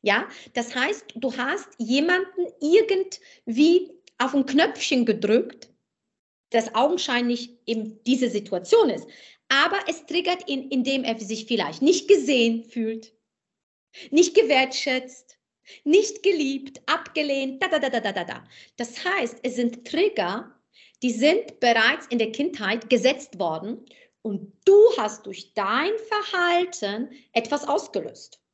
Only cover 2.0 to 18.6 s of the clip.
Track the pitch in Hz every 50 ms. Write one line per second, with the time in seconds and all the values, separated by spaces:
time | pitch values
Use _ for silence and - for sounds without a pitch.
2 | 294 339 359 370 381 381 - - 349 - - _ - 294 339 427 440 440 392 381
3 | 381 381 - - _ - - _ _ - 226 233 302 330 349 359 359 - - _
4 | _ _ _ _ 247 262 277 285 262 269 269 285 330 - - - - - 294 254
5 | 233 226 208 - - 202 214 247 - - - - - _ _ _ _ _ _ _
6 | _ _ _ _ _ _ _ _ _ _ - 233 226 226 - 214 254 302 359 359
7 | - - 254 240 247 240 240 233 - - - _ _ - 226 220 214 220 - -
8 | _ 240 262 254 254 233 233 208 208 - - 175 180 - - 466 440 285 196 151
9 | - - - - - - - _ _ _ 269 277 294 349 392 403 - - 339 -
10 | - - - 339 349 359 359 359 - - 285 269 262 269 277 262 233 269 269 269
11 | 254 - 226 226 220 196 220 208 220 - 247 220 175 147 160 - 254 302 359 -
12 | - - 403 330 262 233 277 247 233 233 226 226 226 - - 240 226 220 226 226
13 | 220 - _ _ _ _ _ _ _ _ _ _ _ _ _ _ _ _ _ -
14 | - - - 302 349 - - 415 453 269 285 262 262 262 - - - 285 254 254
15 | 254 254 - - _ _ _ _ _ _ _ _ _ - - - _ 294 302 392
16 | 427 427 - - - 370 392 320 294 269 277 269 269 - - - _ - 302 339
17 | 330 - - 311 302 294 277 269 269 269 269 - 381 370 320 302 254 269 254 233
18 | 208 202 196 196 175 175 - - - _ - -